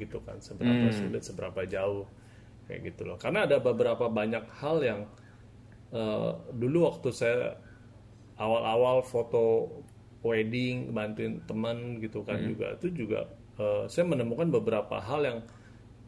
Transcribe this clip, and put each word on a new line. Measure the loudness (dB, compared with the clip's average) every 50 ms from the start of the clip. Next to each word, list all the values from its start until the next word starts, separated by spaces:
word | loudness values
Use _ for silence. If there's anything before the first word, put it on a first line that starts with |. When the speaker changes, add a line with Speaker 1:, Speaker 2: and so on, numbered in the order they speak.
Speaker 1:
gitu | -6 -8 -10 -10 -10
kan, | -12 -14 -14
seberapa | -14 -12 -6 0 2 4 4 6 4 4
Speaker 2:
Hmm. | 2
Speaker 1:
sulit, | 2 -2 -2 -2 -4
seberapa | -6 -8 -10 -8 -8 -6 -4 -4 -4
jauh, | -2 -2 0 0 0 0 -2 -4 -10 -14 -20 -20 -20 -20 -20 -20 -20 -20 -18 -14
kayak | -12 -10 -10 -8
gitu | -10 -8 -8 -8
loh. | -8 -8 -4
Karena | -2 0 2 2 4
ada | 4 4 4
beberapa | 4 4 4 4 4 2 2 2 0
banyak | 0 0 0 0 0 -2 -4 -6 -8 -12
hal | -6 -2 0 0 2
yang, | 2 2 0 -2 -6 -10 -14 -18 -20 -20 -20 -20 -20 -20 -20 -20 -20 -20 -20 -20 -14 -8
eh, | -6 -4 -2 0 0 0 0 -2 -2 -4 -8 -10 -6
dulu | -2 0 2 4 4 4
waktu | 4 2 0 -2 -4
saya | -2 0 2 2 2 2 0 -2 -4 -8 -14 -20 -20 -20 -20 -20 -20 -20 -20 -20 -20 -20 -20 -16 -8
awal-awal | -4 0 2 2 2 2 4 4 6 6 6 6 4 2
foto | 2 0 -2 0 2 4 4 6 6 6 4 2 0 -6 -12 -16 -18 -20 -20 -20 -20 -10 -4
wedding, | 0 2 2 2 2 2 0 0 0 0 -2 -2 -4 -4
bantuin | -4 -2 -2 -4 -4 -4 -4 -4 -4 -6 -6
teman | -6 -4 -2 -2 -2 -2 -4 -6 -8 -6 -6
gitu | -6 -6 -6 -6 -6
kan | -4 -4
Speaker 2:
Hmm. | -2 -2 -2
Speaker 1:
juga, | -2 -4 -4 -6 -4
itu | -4 -4 -4 -4
juga, | -4 -2 -2 -2 -2 -4 -6 -10 -18 -20 -14 -8
eh, | -2 0 0 0 0 0
saya | 0 0 0 2
menemukan | 2 2 0 0 -2 -2 0 2 2
beberapa | 2 2 2 2 0 0 0 -2 -4 -6
hal | -4 -2 0 0 0
yang | 0 0 -4 -8 -12 -18 -20 -20 -20 -20 -20 -20 -20 -20 -20 -20